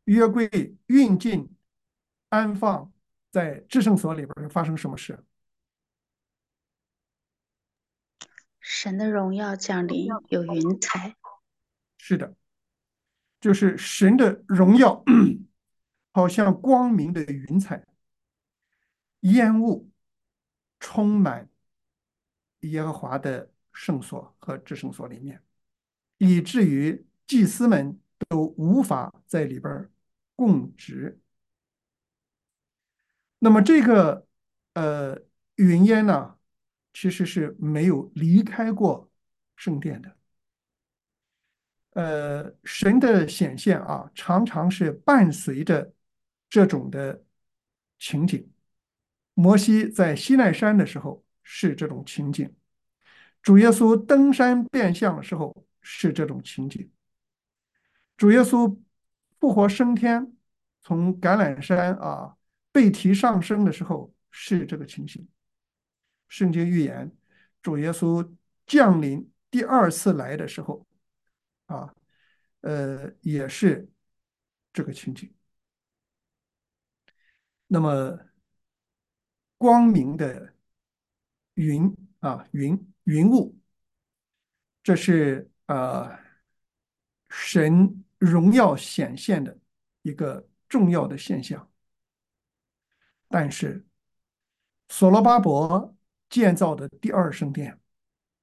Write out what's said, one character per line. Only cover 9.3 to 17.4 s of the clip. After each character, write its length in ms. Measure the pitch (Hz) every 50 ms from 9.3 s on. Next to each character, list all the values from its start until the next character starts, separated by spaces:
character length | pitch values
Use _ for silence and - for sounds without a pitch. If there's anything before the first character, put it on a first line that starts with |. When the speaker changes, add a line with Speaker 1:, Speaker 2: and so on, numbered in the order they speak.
| 190
Speaker 2:
耀 220 | 202 208 202 196
降 320 | 190 - - 190 180 175
临， 200 | 170 - - 185 - 220 202 _
有 160 | - - 175 170
云 360 | 165 170 160 160 175 196 -
彩。 360 | - - - 190 180 214 - _ _ - - _ _ _ _ _ _ _ _ _ _ _ _
Speaker 1:
是 200 | _ - - 185
的， 180 | 156 139 - - _ _ _ _ _ _ _ _ _ _ _ _ _ _ _ _ _ _ _ _ _
就 140 | - 208 196
是 240 | 196 208 185 -
神 380 | - - - - - 196 190 233
的 260 | 262 247 196 202 - _
荣 300 | - 190 180 185 185 220
耀， 260 | 254 254 196 - - - - 233 233 190 143 - - - _ _
<clears throat> 560 | _ _ _ _ _ _ _ _ _ _ _ -
好 140 | 190 180
像 260 | 175 180 220 208 190 190 185
光 300 | - 262 262 247 247 247
明 200 | 226 170 147 165
的 120 | 175 165 147
云 360 | 147 139 139